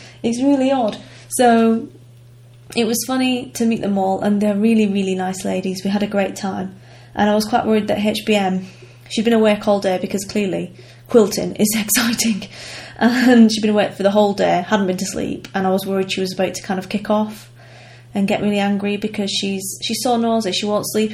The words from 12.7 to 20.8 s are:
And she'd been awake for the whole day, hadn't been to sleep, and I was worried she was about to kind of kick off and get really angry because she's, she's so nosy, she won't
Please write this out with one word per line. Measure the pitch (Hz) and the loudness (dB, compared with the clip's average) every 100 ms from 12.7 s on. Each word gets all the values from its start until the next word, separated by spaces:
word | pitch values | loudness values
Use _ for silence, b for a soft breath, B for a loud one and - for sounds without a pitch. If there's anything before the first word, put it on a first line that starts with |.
| B B - | B B 0
And | 233 254 240 233 220 | 2 4 6 8 8
she'd | 214 | 4
been | 214 | 0
awake | 208 196 | 0 0
for | - | 0
the | 196 | 2
whole | 208 208 | 4 2
day, | 196 180 175 180 | 2 2 0 0
hadn't | 208 190 | 0 0
been | 185 | -2
to | 190 | -4
sleep, | - - - - | -6 -6 -8 -8
and | 196 185 | -4 0
I | |
was | 190 196 | 0 0
worried | 196 190 | -2 -2
she | - | -4
was | 185 | -4
about | 185 185 | -2 -4
to | - | -4
kind | - 190 | -6 -8
of | - | -6
kick | 202 - | -6 -2
off | 214 214 - - B B B B B B | 0 -2 -8 -20 B B B B B B
and | 202 196 | -2 0
get | 208 | 0
really | 208 202 | 0 0
angry | 202 202 202 208 | 0 0 -2 -4
because | 214 214 196 | -4 -4 -4
she's, | - 196 196 196 - | -4 -4 -4 -8 -8
she's | - 226 | -6 -2
so | 262 233 | 0 0
nosy, | 226 226 208 | 2 0 0
she | 190 208 | -2 -2
won't | 208 | -2